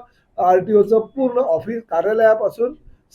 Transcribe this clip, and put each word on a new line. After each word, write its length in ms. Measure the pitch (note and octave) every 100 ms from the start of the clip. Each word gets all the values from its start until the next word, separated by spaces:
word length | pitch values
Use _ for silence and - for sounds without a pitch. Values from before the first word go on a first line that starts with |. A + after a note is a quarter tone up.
| A#3+ _ _ -
आरटीओचं 640 | F3+ F#3 F#3+ G#3 G3+ A3
पूर्ण 380 | A3 C4+ C4 A#3+
ऑफिस 440 | F3+ D#3+ G#3 A#3 -
कार्यालयापासून 840 | E3 F#3 A3 A3 A3 G#3 - B3 D#4 - - _